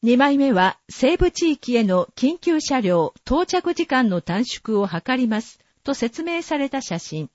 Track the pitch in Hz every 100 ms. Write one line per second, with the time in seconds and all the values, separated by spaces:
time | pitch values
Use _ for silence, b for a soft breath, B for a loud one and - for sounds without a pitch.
0 | 226 247 277 277 277 196 185 - _ -
1 | 262 349 349 - 339 294 - 240 220 180
2 | 175 - 254 339 - 311 - 269 202 175
3 | 160 - - 277 359 359 349 349 339 262
4 | 240 180 - 180 247 - - 214 202 165
5 | - 254 247 214 226 - _ _ - 277
6 | 233 233 330 339 - 302 277 269 - 170
7 | - 156 151